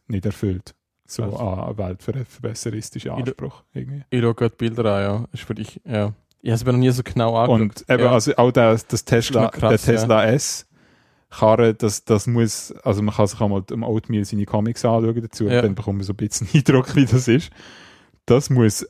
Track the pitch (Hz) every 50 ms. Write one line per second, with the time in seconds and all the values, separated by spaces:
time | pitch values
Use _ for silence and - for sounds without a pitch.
0 | _ _ 107 95 87 107 98 - - 101 92 92 - - _ _ _ _ _ _
1 | _ _ - - 110 98 101 - 120 98 92 92 - - 107 107 98 92 92 92
2 | - - 110 135 123 - - - 123 113 110 - - 117 107 110 107 - - 110
3 | - - 127 127 123 127 131 - 135 139 - - _ _ _ 135 127 127 139 143
4 | 135 _ - 123 117 117 113 - 123 113 - _ 120 117 110 120 113 107 101 101
5 | 98 101 101 107 123 - - 117 - - 110 107 107 - - - _ - 123 104
6 | 104 104 107 - _ _ _ _ - - 113 113 117 127 123 123 127 131 127 127
7 | 123 - - 123 117 113 117 113 117 131 123 110 110 104 - - - - 127 123
8 | 117 120 123 117 104 147 - - 120 127 123 131 117 113 110 113 - - - -
9 | - - 120 117 117 - 135 113 110 113 - - 127 107 107 107 - - 117 110
10 | 110 117 113 110 104 110 120 151 - - - - - _ _ _ _ _ _ _
11 | _ _ _ _ _ _ - - - 110 110 113 120 113 107 - - 107 98 -
12 | - - 117 101 - - 120 117 117 107 - - - - 107 - _ 131 101 101
13 | 104 104 104 - 107 98 - - 113 101 101 98 95 - 120 117 113 117 110 110
14 | - - 117 104 101 - - 104 101 - - 110 104 113 117 - - 120 113 113
15 | 113 113 113 120 113 110 - - 113 101 123 120 120 107 95 101 110 107 101 98
16 | 95 92 98 - 107 101 - - - - - 156 131 - 143 127 127 - - -
17 | 139 117 113 127 123 - 113 147 - - - - - - - - - - - _
18 | _ _ _ _ _ - 120 131 - - 139 123 117 110 - - - -